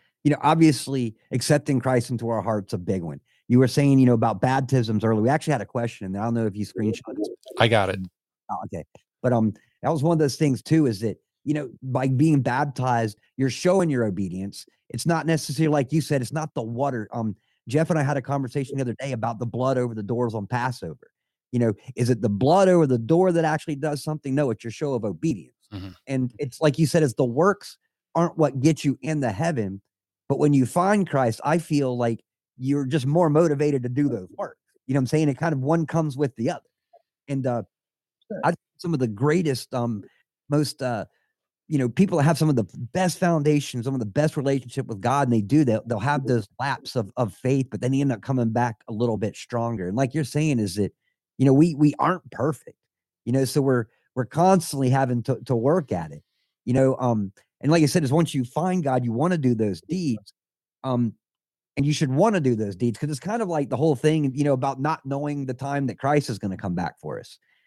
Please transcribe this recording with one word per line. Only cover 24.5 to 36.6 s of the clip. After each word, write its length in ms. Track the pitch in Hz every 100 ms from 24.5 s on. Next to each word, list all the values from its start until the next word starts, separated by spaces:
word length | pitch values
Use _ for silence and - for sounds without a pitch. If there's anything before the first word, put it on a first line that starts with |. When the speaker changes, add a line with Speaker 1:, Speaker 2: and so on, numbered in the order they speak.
| 110
Speaker 1:
your 80 | 117
show 220 | - 147
of 120 | 127 107
obedience. 500 | 80 165 107 73 _ _
Speaker 2:
Mm-hmm. 160 | 101 95 90 -
Speaker 1:
And 260 | 135 127 -
it's 220 | 139 -
like 180 | 156 147
you 80 | 160
said, 180 | 160
it's 100 | 151
the 100 | 110
works 540 | 131 120 185 196 - - _ _ _
aren't 240 | 160 170 160
what 220 | 147 135
get 240 | 147 156
you 140 | 147 131
in 200 | 147 156
the 100 | 127
heaven. 500 | 98 165 147 101 98 - _ _ _ _
But 120 | 139
when 140 | 147
you 120 | 143 123
find 440 | 175 190 214 185
Christ, 300 | 139 123 110 -
I 140 | 170
feel 380 | 160 147 135 123
like 240 | 120 117 _ _ _ _
you're 280 | 131 143 135
just 200 | 151 127
more 240 | 160 170
motivated 540 | 147 170 143 151 139
to 60 | 120
do 200 | 123 147
those 180 | 117 92 -
works. 220 | - - _ _ -
You 60 |
know 40 | 139
what 40 |
I'm 40 | 127
saying? 220 | 156 151
It 80 | 127
kind 160 | 165
of 60 | 139
one 260 | 131 165 151
comes 320 | 160 156 131
with 180 | 143 -
the 140 | 123
other. 100 | 143